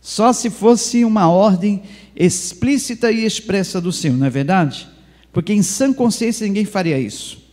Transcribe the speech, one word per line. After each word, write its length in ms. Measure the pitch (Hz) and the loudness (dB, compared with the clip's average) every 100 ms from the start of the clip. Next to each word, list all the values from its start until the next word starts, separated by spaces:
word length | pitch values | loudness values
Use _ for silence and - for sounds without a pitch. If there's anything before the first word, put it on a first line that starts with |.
Só 320 | - - 226 | -12 0 2
se 160 | 247 233 | 2 -4
fosse 560 | - 208 240 - 240 233 | 0 4 4 2 0 2
uma 240 | 214 170 | 4 4
ordem 520 | 175 208 185 202 196 - - - | 4 4 4 0 -2 -6 -20 -20
explícita 960 | - 175 - - - 247 277 - 233 233 | 0 0 0 -8 -4 0 0 -2 -2 0
e 160 | 226 220 | 0 -2
expressa 540 | - - 196 180 - | -4 -4 -2 -2 -4
do 120 | 175 | -4
Senhor, 260 | - 165 127 | -4 -2 0
não 100 | 135 | 0
é 20 | |
verdade? 560 | 131 139 185 151 - - - _ _ _ | -2 0 2 2 -2 -18 -20 _ _ _
Porque 220 | - 165 | -6 -2
em 100 | 208 | 0
sã 300 | - - 269 | 0 0 0
consciência 520 | 269 240 - 233 226 214 | 2 0 0 -4 -4 -4
ninguém 200 | 196 208 | -2 -2
faria 340 | 202 170 139 | -2 -2 -2
isso. 460 | 110 - - - _ | -4 -8 -16 -18 _